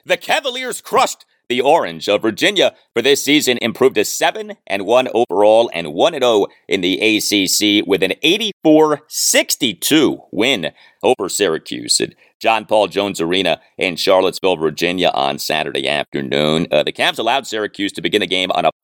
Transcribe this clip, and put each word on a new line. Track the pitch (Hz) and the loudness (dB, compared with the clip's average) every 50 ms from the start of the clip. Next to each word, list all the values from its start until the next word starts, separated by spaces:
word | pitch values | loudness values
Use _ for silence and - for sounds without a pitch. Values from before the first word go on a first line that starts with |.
| _ | _
The | 143 180 170 | -4 -4 -4
Cavaliers | - - 240 311 277 277 240 254 262 247 - - | -2 -2 -2 -2 -2 -6 -8 -8 -8 -8 -10 -10
crushed | - - - 254 254 202 - - - _ _ _ _ _ | -10 -2 0 0 0 0 -2 -10 -16 _ _ _ _ _
the | 123 123 | -4 0
Orange | 120 139 156 170 127 90 82 80 - - | 2 4 4 2 2 -2 -6 -8 -2 0
of | 101 101 | 0 2
Virginia | - 110 107 - 139 180 208 180 143 117 - _ _ _ _ | 2 -2 -2 0 0 0 2 2 2 2 0 _ _ _ _
for | 123 | -2
this | 113 135 143 135 - | 2 2 2 2 2
season, | 139 147 151 123 131 123 117 | 2 2 2 4 2 0 0
improved | - 117 95 - 127 131 87 | -2 -4 0 2 2 2 4
to | 104 98 | 2 0
seven | - - - 151 170 180 220 214 208 196 - _ - | 0 -2 -2 -2 -2 -2 -4 -10 -14 -14 -18 _ -8
and | 95 101 98 | -6 -6 -2
one | 90 117 127 131 127 - | 2 2 2 2 2 0
overall | 113 123 - 85 95 104 107 110 113 120 110 - | 0 0 0 2 4 4 6 6 6 4 2 -2
and | 82 85 78 76 | -6 -8 -6 -2
one | 87 120 160 170 | 0 0 0 2
and | 143 123 | 2 2
oh | 123 113 104 98 - - _ _ - | 2 4 4 2 0 -4 _ _ -4
in | 82 98 | -2 0
the | 87 92 95 - | 0 0 0 2
A | 104 110 110 101 | 2 2 2 2
C | - - 104 101 95 85 | 0 0 0 0 0 0
C | - - 104 107 104 104 | 0 0 2 2 2 2
with | 90 85 98 85 95 | 2 2 0 0 2
an | 92 95 - | -2 -2 -2
eighty-four | - 156 185 214 233 208 185 - _ 165 156 156 156 151 151 147 - _ | 0 0 0 0 -2 -6 -8 -2 _ 4 6 6 6 4 2 -2 -6 _
sixty-two | - - - - - 277 320 - - - 151 120 95 - - - 139 160 143 95 69 - - _ | -8 -4 -2 -2 -2 -4 -4 -8 -6 -2 -2 -4 -4 -4 -2 0 2 4 4 2 0 -2 -10 _
win | - 87 107 131 135 104 80 71 - _ _ _ _ _ | -4 -2 0 0 0 -2 -4 -8 -10 _ _ _ _ _
over | - 107 127 - 101 87 | -6 -6 -4 -4 -4 -6
Syracuse | - - 104 90 80 80 - - - - 58 60 - - | -2 -2 0 0 0 -2 -6 -10 -12 -12 -6 -4 -2 -2
at | 57 - - _ _ _ _ _ | -2 -4 -6 _ _ _ _ _
John | - 110 113 110 104 | -2 -2 0 -2 -2
Paul | - 107 107 104 92 | 0 2 2 2 2
Jones | - 95 101 101 95 - | 0 -2 -4 -2 -4 -4
Arena | 85 82 90 95 95 85 78 - _ _ _ - | -4 -2 0 0 0 0 -2 -2 _ _ _ -4
in | 85 92 85 | -4 -4 -2
Charlottesville, | 82 - 92 95 92 95 92 80 - - 95 92 78 | -2 0 2 4 4 4 2 -2 0 0 0 0 0
Virginia | 78 80 76 - 87 87 87 92 87 78 - | -2 -4 -2 -2 -2 -2 0 0 0 0 0
on | - 67 69 69 - | 0 -2 -2 -2 -4
Saturday | - - - 78 76 73 64 69 67 65 | -4 -4 -4 -4 -4 -4 -6 -4 -4 -2
afternoon. | 71 71 65 - - 73 69 65 65 71 76 76 78 82 85 - | -2 -2 -4 -4 -6 -6 -6 -2 -2 0 0 2 2 0 0 0
Uh, | - 76 71 | 0 0 0
the | 78 - | 0 -2
Cavs | - 127 170 175 127 | -2 -2 -2 -2 -2
allowed | 117 113 123 139 120 - | -2 -2 -2 -2 -4 -6
Syracuse | - 110 104 101 - - 101 95 - | -6 -6 -6 -6 -6 -6 -6 -6 -6
to | - | -4
begin | 85 113 113 107 | -4 -2 0 0
the | 98 87 | 0 0
game | 92 92 92 92 | -2 -2 -2 -2
on | - - 85 | -2 0 0
a | 80 - _ | 0 0 _